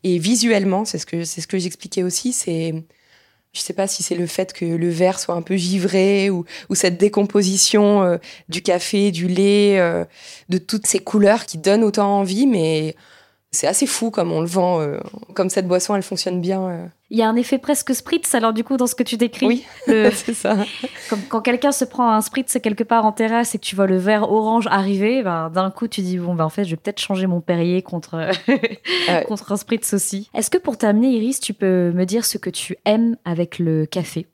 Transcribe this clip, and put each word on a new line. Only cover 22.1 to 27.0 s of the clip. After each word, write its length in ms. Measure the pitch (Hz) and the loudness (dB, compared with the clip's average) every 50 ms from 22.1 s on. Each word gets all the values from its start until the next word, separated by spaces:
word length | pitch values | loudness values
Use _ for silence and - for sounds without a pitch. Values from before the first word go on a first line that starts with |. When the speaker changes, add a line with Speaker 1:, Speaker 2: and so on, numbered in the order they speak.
Speaker 2:
un 100 | 220 214 | 4 2
spritz 380 | 214 - - 269 254 - - 254 | 0 0 -4 -6 -4 -2 -4 -2
quelque 220 | - 220 208 - 226 | -2 -2 -2 -2 0
part 220 | - 233 233 220 | 2 2 4 4
en 60 | 214 | 2
terrasse 420 | 214 - 220 220 226 233 233 226 - | 2 2 0 0 2 0 0 0 -4
et 40 | 202 | -6
que 60 | - | -6
tu 100 | - 190 | -6 0
vois 120 | 190 196 | 0 2
le 100 | 190 190 | 2 2
verre 340 | 185 180 202 214 208 214 - | 2 2 2 2 2 2 2
orange 360 | 202 220 214 214 226 233 202 | 2 2 2 2 2 2 2
arriver, 560 | - - 196 190 196 202 190 202 220 254 269 | 2 2 2 2 0 0 2 2 2 2 0
ben, 260 | 233 185 170 165 160 165 | 0 0 -2 -2 -4 -2
d'un 220 | 160 185 190 190 | -2 0 -2 -2
coup, 180 | 190 - 240 226 | -2 -4 -6 -6
tu 140 | - - | -4 -4
dis, « 160 | 190 180 185 180 | -4 -2 -2 -2
Bon, 160 | 175 175 180 | -2 -2 0
ben, 100 | 165 160 | 0 0
en 60 | 156 | -2
fait, 140 | - - 202 | 0 -4 -4
je 60 | 170 | -4
vais 40 | 160 | -4
peut-être 220 | 160 _ 196 202 - | -6 _ -8 -6 -6